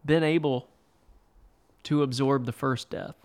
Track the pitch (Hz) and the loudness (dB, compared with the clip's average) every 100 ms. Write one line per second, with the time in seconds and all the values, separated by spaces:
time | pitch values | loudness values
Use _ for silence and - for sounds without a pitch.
0 | 147 160 151 165 151 127 - _ _ _ | 2 2 4 2 0 -2 -6 _ _ _
1 | _ - _ _ - _ _ _ - 147 | _ -20 _ _ -20 _ _ _ -2 0
2 | 139 123 135 139 120 - 135 123 - 90 | 2 0 0 2 -2 -4 -2 -4 -6 -10
3 | - - | -10 -14